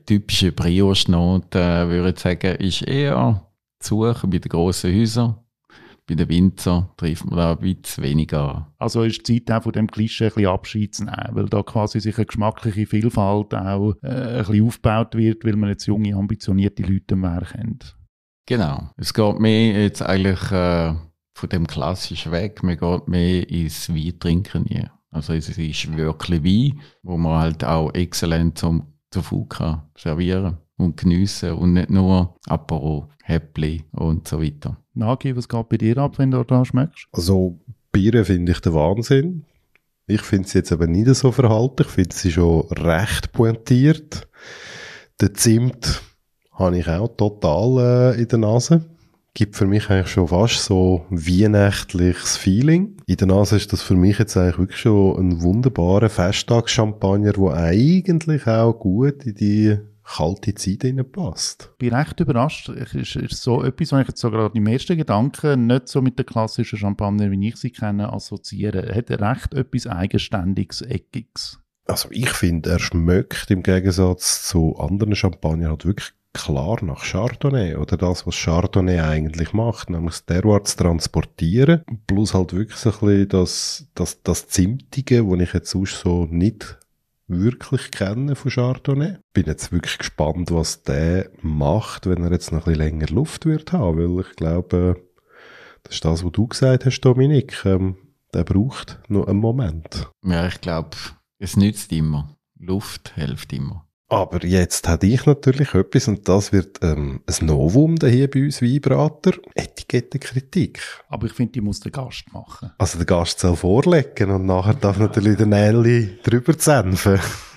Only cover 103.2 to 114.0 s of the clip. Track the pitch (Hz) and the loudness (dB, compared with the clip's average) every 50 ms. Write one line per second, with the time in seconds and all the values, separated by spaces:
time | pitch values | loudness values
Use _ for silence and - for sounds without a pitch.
103.2 | 78 - - - - - - 69 69 69 - 82 - _ _ _ _ _ 113 110 | -8 -8 -8 -10 -12 -12 -10 -8 -8 -10 -10 -14 -18 _ _ _ _ _ -2 -2
104.2 | 90 - - - - 87 92 95 87 - - - - 87 85 78 95 95 120 127 | -2 -2 -4 -4 -2 2 2 2 2 2 -2 -4 0 0 0 2 4 2 2 4
105.2 | - 151 143 - - 135 127 139 147 - - 185 196 - - 139 - - 104 - | 4 2 2 4 2 0 2 2 0 0 2 0 0 2 0 0 2 2 -2 -2
106.2 | - - 90 104 101 - - 98 90 - _ - - 82 78 73 71 69 65 - | 0 2 2 2 2 2 2 0 0 0 _ -4 -2 0 0 0 -2 -6 -8 -8
107.2 | - - - - - 78 76 69 67 82 95 135 156 160 165 160 156 127 117 127 | -8 -6 -4 -2 0 2 2 2 2 4 4 4 4 4 2 2 2 4 4 4
108.2 | 139 139 - 135 139 147 139 - 120 120 131 143 - - 139 139 147 156 - - | 2 2 0 0 0 0 -2 -2 0 0 0 0 0 0 2 2 2 0 -2 0
109.2 | - 185 - - - - _ - - - - - - - - 123 120 - - 135 | 0 0 0 0 -8 -8 _ -6 -6 -6 -12 -18 -8 -2 -2 -2 -2 -4 -8 -10
110.2 | - - 123 131 - - - 185 120 - - - - - - - - _ - 113 | -10 -6 -6 -6 -6 -2 -2 -2 -2 -2 -4 -12 -14 -16 -16 -18 -14 _ -8 -6
111.2 | 117 110 - - 123 113 - 123 104 104 98 - - 107 - 139 131 123 - - | -6 -6 -4 -4 -4 -4 -2 -4 -4 -4 -6 -6 -10 -10 -10 -10 -10 -10 -12 -16
112.2 | - - - - - - - - - - - _ 101 90 - 82 85 - 95 87 | -18 -16 -18 -18 -18 -18 -18 -16 -16 -18 -4 _ -2 -2 0 -4 0 2 2 2
113.2 | 85 - - - - 90 87 82 - 90 98 123 147 180 175 156 | 2 -2 -4 0 0 2 2 2 2 2 2 4 4 4 4 2